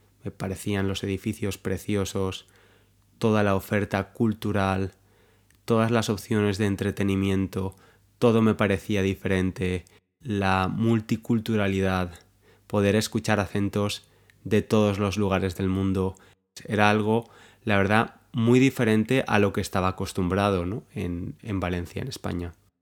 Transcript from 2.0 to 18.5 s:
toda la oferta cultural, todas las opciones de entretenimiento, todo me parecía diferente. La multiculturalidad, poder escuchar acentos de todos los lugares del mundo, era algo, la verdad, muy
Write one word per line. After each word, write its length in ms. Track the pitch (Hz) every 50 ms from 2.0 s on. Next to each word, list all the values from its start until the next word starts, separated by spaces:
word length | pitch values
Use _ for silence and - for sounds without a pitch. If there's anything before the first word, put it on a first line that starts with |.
| 95 - - 101 95 95 92 - - _ _ _ _ _ _ _ _ _ _ _ _ _ _ -
toda 260 | - 110 107 107 101
la 100 | 101 98
oferta 580 | 95 - - 110 101 101 - 107 98 98 -
cultural, 840 | - - 117 110 101 - - 104 101 101 95 95 95 98 98 95 - _ _ _ _ _ _ _ _ _ _ _ _ _ -
todas 260 | - 117 110 113 113
las 180 | 120 113 107 -
opciones 480 | 107 98 - - 113 107 104 104 98
de 80 | 95 110
entretenimiento, 1120 | 101 98 - 98 101 95 - 101 98 98 95 98 98 95 95 95 92 - 95 95 95 - _ - _ _ _ _ _ _ -
todo 220 | 123 120 110 113
me 140 | 110 110 104
parecía 480 | - 110 101 98 92 - - 107 98
diferente. 840 | 95 98 95 - - 95 95 95 92 92 - - 92 92 92 90 - _ _ _ _ _ _ _
La 440 | - 110 104 98 98 95 95 95 92
multiculturalidad, 1500 | 92 101 101 113 113 117 110 110 - 113 107 - - 120 113 110 113 110 104 101 98 95 95 95 95 92 92 90 87 85 - _ _ _ _ _ _ _ _ _
poder 300 | - - 104 101 101 98
escuchar 420 | 110 107 - - 113 107 - 107 101
acentos 720 | 95 - - 104 101 101 - 104 101 104 - - - _ _ _ _ _ _ _ -
de 180 | 98 107 104
todos 360 | 98 - 117 107 104 104 98 98
los 200 | 104 98 95 107
lugares 380 | 104 95 95 92 95 95 90
del 120 | - 98 92
mundo, 460 | 92 95 98 95 95 95 92 95 - - - - _ _ _ _ - - -
era 240 | - 110 101 104 104
algo, 400 | 107 107 104 107 110 117 113 - - - - - _ _ -
la 120 | 113 104
verdad, 460 | 98 98 98 107 110 120 - - - _ _
muy 280 | - 120 113 117